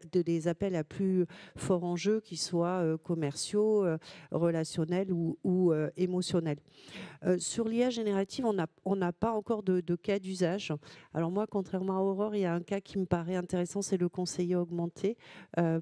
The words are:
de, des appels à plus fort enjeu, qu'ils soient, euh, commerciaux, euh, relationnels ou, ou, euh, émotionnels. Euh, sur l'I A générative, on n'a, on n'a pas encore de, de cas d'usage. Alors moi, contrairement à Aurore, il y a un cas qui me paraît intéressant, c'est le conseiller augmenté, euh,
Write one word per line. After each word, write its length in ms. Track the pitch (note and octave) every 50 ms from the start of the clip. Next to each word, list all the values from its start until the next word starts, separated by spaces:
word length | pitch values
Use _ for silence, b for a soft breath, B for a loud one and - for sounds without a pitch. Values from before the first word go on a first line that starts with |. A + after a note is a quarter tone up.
| - D#3+ -
de, 100 | F#3 E3+
des 240 | F3 E3+ E3 D#3
appels 300 | E3+ E3 - G3+ G3 F#3
à 80 | E3 D3+
plus 420 | - - - G3 F#3+ F#3 F#3 F3 B B B B B B
fort 260 | - - - F#3+ F3 F3
enjeu, 400 | F3 F3 E3+ E3 G3 G#3+ A3 - -
qu'ils 80 | F3
soient, 460 | D#3+ - - F3 E3+ E3+ E3+ F#3 F#3 F3
euh, 160 | D#3+ D#3+ D#3+
commerciaux, 880 | - - E3+ E3 D#3 C#3+ C#3+ - - - - G#3 G#3+ G#3+ G#3+ G#3 G3
euh, 100 | F3 D#3+ D#3+ B B B B B B -
relationnels 800 | D#3 E3+ E3+ E3 E3 D#3 - - F3+ D#3+ D#3+ F3 F#3 G3 F#3+
ou, 280 | F#3 E3+ E3 D#3+ - - -
ou, 280 | G3 F3+ F#3 F#3 F3 D#3+
euh, 160 | D3+ D3+ - -
émotionnels. 640 | - F#3 F3+ F3+ F3+ F#3 - - F3 E3 D#3 C#3+ C#3+ - B B B B B B B B B B B -
Euh, 140 | F3+ F3+ F3
sur 280 | - - - A#3 A3+
l'I 160 | A3 A3+ A#3 B3
A 60 | B3+
générative, 560 | A#3+ A#3 A3 G#3 G3+ G3 G3 - - - B3+
on 80 | A3+ G#3
n'a, 140 | F#3+ D#3+ - _ _ -
on 120 | F#3 G3+
n'a 180 | G3 F#3 F3 E3+
pas 180 | - - A#3 A3+
encore 300 | G#3+ G3+ - A#3 G#3 G3
de, 180 | F#3+ F#3 F3+
de 160 | E3+ E3+ F3
cas 220 | E3+ - - G3 G3+
d'usage. 560 | F#3+ F#3 F#3+ F3+ F3+ E3 F3+ G#3 G3+ - D#3 D3 B B B B B B -
Alors 160 | D#3 E3 E3
moi, 160 | F3+ G3+ G#3+
contrairement 500 | - - G3+ F#3 - - F#3 F#3 F#3+ F#3+
à 40 | F#3+ F#3+
Aurore, 320 | G3 G3 F#3+ G#3 G#3+ G#3
il 80 | G#3 F#3+
y 20 |
a 80 | F3 E3+
un 80 | F3
cas 220 | E3+ - G3+ G3+ -
qui 160 | - - G3
me 80 | F#3
paraît 300 | - F#3 E3+ E3 E3+ F#3
intéressant, 440 | F#3 F3+ F3+ - F3+ F3 E3+ - G3+
c'est 160 | G3 - G3
le 140 | F3+ F3+ F3
conseiller 460 | - F#3 F3+ F3 - - F3+ F3 F3+
augmenté, 600 | F3+ F3 E3+ F3 E3+ E3+ E3+ - - - G3 A#3 B B B B B B B -
euh, 240 | E3+ E3+ E3 E3 E3